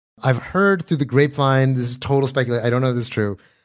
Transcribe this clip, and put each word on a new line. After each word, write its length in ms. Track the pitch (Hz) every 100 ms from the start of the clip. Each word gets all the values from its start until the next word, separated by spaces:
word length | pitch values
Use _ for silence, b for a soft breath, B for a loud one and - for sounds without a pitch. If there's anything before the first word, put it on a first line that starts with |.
| _ -
I've 180 | 135 120
heard 440 | - 185 196 196
through 140 | - 156
the 80 | 131
grapevine, 720 | 127 147 139 135 131 131 131
this 100 | 123
is 120 | 123
total 300 | - 139 123
speculation, 380 | 135 120 120 120
I 40 |
don't 120 | 123
know 80 | 131
if 60 | 120
this 80 |
is 60 | 113
true, 280 | - 104 98 b b